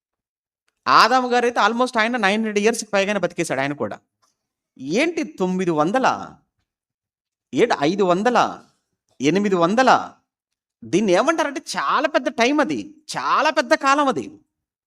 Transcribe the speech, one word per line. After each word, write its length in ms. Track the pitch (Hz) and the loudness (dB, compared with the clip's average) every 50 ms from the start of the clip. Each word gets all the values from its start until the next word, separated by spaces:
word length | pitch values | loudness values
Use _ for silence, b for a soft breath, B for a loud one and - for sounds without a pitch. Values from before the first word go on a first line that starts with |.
| _ _ _ _ _ _ _ _ _ _ _ _ _ _ _ _ _ 120 | _ _ _ _ _ _ _ _ _ _ _ _ _ _ _ _ _ 4
ఆదాము 400 | 135 160 196 220 254 262 254 247 | 6 6 6 6 4 2 2 2
గారు 160 | 240 247 233 | 0 0 0
అయితే 160 | 240 240 - | 0 0 0
almost 380 | 202 208 233 233 254 254 - 226 | 0 0 2 0 -2 0 0 0
ఆయన 180 | 214 233 247 | 0 0 -2
నైన్ 180 | 240 208 190 208 | 0 0 0 0
హండ్రెడ్ 240 | 220 220 220 208 202 | 0 -2 -2 -2 0
ఇయర్స్‌కి 320 | 202 220 226 220 220 - | 0 0 0 -2 -6 -2
పైగానే 300 | - 196 196 202 208 196 | -2 -2 0 0 -2 -2
బతికేశాడు 400 | 175 170 - - 165 - 143 131 | -4 -4 -4 -4 -4 -2 -2 -2
ఆయన 120 | 135 139 147 | -2 -4 -4
కూడా. 280 | 143 120 101 - - _ _ _ _ _ _ _ _ _ _ _ _ _ _ _ - | -4 -6 -8 -8 -12 _ _ _ _ _ _ _ _ _ _ _ _ _ _ _ -14
ఏంటి 460 | 131 139 170 233 320 349 339 359 285 | -8 -4 -2 0 0 0 -2 -4 -6
తొమ్మిది 460 | 202 - - 185 185 185 180 190 175 | -8 -4 -4 -4 -2 -2 -2 -2 0
వందల? 680 | 160 151 151 175 220 262 247 165 110 98 92 76 73 - _ _ _ _ _ _ _ _ _ _ _ _ _ _ _ _ _ _ _ _ _ _ - | 0 0 0 0 0 0 0 0 -2 -2 -6 -14 -18 -20 _ _ _ _ _ _ _ _ _ _ _ _ _ _ _ _ _ _ _ _ _ _ 0
ఏంటి 200 | 139 214 240 - - 143 | 0 2 2 2 0 0
ఐదు 200 | 156 196 196 202 | 0 2 2 2
వందల? 580 | 180 170 185 214 247 240 202 139 101 87 - - _ _ _ _ _ _ _ _ _ _ _ | 2 2 2 0 2 2 2 0 0 -2 -8 -16 _ _ _ _ _ _ _ _ _ _ _
ఎనిమిది 340 | 123 147 165 196 208 208 190 | 0 2 2 2 2 0 2
వందల? 580 | 175 165 170 214 240 262 240 175 110 92 90 - _ _ _ _ _ _ _ _ _ _ _ _ _ - | 2 2 2 2 2 4 4 4 4 2 -4 -12 _ _ _ _ _ _ _ _ _ _ _ _ _ -8
దీన్ని 280 | 113 135 190 226 190 175 | -2 0 0 2 2 2
ఏమంటారంటే 500 | 185 240 302 339 320 311 285 269 320 - - - | 2 2 0 0 -2 -2 -4 -6 -8 -12 -8 -8
చాలా 320 | 180 143 147 180 226 294 302 | -6 -2 -2 0 0 -2 0
పెద్ద 200 | 311 311 254 302 | -2 -2 -2 -2
టైమ్ 320 | - - 233 262 294 302 | -2 0 0 0 2 0
అది, 340 | 269 302 135 107 95 - - - _ - - 147 | 0 -2 -4 -6 -8 -10 -16 -20 _ -12 -10 -6
చాలా 320 | 127 - 170 214 269 311 | -4 -2 0 0 0 0
పెద్ద 240 | 302 311 262 233 311 | 0 0 0 0 -2
కాలం 340 | 302 277 269 277 294 294 269 | 0 2 0 0 2 0 0
అది. 320 | 214 139 104 95 - - _ _ _ _ _ _ _ _ _ | -2 -4 -6 -10 -14 -20 _ _ _ _ _ _ _ _ _